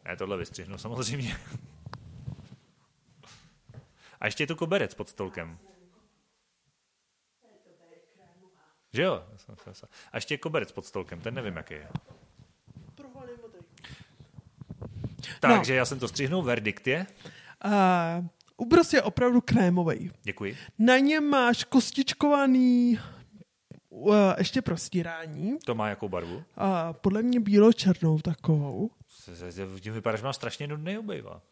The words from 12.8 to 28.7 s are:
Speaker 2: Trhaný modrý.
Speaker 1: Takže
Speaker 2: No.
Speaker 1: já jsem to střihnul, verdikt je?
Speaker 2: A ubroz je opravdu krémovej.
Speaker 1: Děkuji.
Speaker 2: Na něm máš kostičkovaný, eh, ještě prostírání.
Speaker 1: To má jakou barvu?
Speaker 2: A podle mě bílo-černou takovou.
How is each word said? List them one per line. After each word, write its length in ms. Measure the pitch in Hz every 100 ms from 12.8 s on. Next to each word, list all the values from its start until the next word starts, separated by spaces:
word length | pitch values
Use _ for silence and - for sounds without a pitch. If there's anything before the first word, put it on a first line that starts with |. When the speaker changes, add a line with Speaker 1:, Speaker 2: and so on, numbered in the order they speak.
| -
Speaker 2:
Trhaný 380 | - 277 262 247 240
modrý. 180 | 226 180 175 - - - - _ - - _ _ - - - - - - - -
Speaker 1:
Takže 320 | - 220 123
Speaker 2:
No. 40 | 131
Speaker 1:
já 80 |
jsem 140 | 123 135
to 100 | 120
střihnul, 340 | - 139 185
verdikt 440 | 135 120 104 - -
je? 200 | 151 190 - - - - -
Speaker 2:
A 640 | 202 208 185 180 165 170 175 _ _ -
ubroz 360 | 233 339 330
je 100 | 285
opravdu 380 | 220 - 247 247
krémovej. 680 | - 240 180 180 165 - - -
Speaker 1:
Děkuji. 340 | 101 - 101 135 - -
Speaker 2:
Na 200 | 226 262
něm 260 | 277 311 294
máš 360 | 277 240 240
kostičkovaný, 1300 | - 269 - - 262 - 294 285 269 254 254 247 240 220 - - - - - _ _ - _ - 160
eh, 220 | 208 190 -
ještě 240 | 185 262
prostírání. 960 | - 165 - 180 165 165 160 147 185 294
Speaker 1:
To 100 | -
má 140 | 113 107
jakou 200 | 98 104
barvu? 340 | 90 85 98 165 -
Speaker 2:
A 360 | 202 180 165
podle 300 | 160 202 208
mě 180 | 240 247
bílo-černou 800 | 202 202 214 240 190 180 160 156
takovou. 720 | 170 156 - 156 143